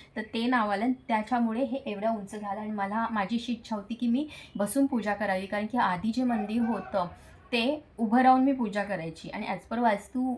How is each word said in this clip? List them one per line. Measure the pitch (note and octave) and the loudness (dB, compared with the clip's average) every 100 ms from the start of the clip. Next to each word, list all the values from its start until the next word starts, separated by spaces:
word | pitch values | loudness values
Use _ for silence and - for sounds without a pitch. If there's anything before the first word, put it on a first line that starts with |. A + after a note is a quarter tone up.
| - - | -14 -10
तर | |
ते | G#3+ A3+ A#3+ | -6 -2 2
नाव | B3+ G#3 | 2 2
आलं | G3 | 2
आणि | A#3+ B3+ - | 0 0 0
त्याच्यामुळे | A3 G#3+ A#3+ A3+ A3 | -2 0 0 2 0
हे | C4+ C4+ | -2 -4
एवढ्या | - G3+ A3 | -6 -2 -2
उंच | A3+ G3 G#3+ | -2 -6 -8
झालं | G3+ G3+ | -6 -6
आणि | G#3+ | -6
मला, | G#3 G3 G#3+ A3+ | -4 -2 -2 -2
माझी | A3 F#3+ A#3 | -2 0 -2
अशी | A#3+ | -4
इच्छा | A#3 - G#3+ | -6 -6 -8
होती | G3 | -6
की | A#3 A#3+ | -4 0
मी | A#3+ D4+ - - - | 0 0 -8 -8 -4
बसून | G3+ C#4 C#4 | 0 2 2
पूजा | A#3+ G#3 | 2 0
करावी, | G3+ G#3 F#3+ G3 | 0 0 -2 -2
कारण | G#3 G#3+ | -4 -2
की | A#3+ | 2
आधी | G3+ F3+ A3 | 2 2 0
जे | A3+ | 0
मंदिर | B3+ A3+ G#3 A3+ | 2 0 0 0
होतं | A#3 G#3 - G3+ E3+ - - - - | 0 0 -2 -2 -2 -6 -20 -20 -4
ते | A#3+ A#3 D4+ - - | 0 0 -2 -6 -4
उभं | A3+ A#3 | 2 6
राहून | B3+ C4 | 8 8
मी | C4+ | 6
पूजा | C4 G#3+ G3+ | 2 0 -2
करायची | G3+ F#3 E3 - E3 | -2 -4 -6 -10 -10
आणि | G3 G#3+ | -6 -4
as | F#3+ - | -6 -4
per | A3+ | 0
वास्तू | A#3 G3+ - B3+ B3+ | 2 2 -2 -4 -2